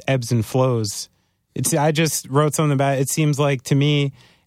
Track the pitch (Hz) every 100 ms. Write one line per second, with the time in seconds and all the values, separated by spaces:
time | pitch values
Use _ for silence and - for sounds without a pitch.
0 | - 135 117 120 101 131 131 120 104 -
1 | - _ _ _ _ - 139 156 151 151
2 | 165 - - 135 151 151 151 139 139 135
3 | 135 - 151 139 143 135 - 139 147 147
4 | 139 - - _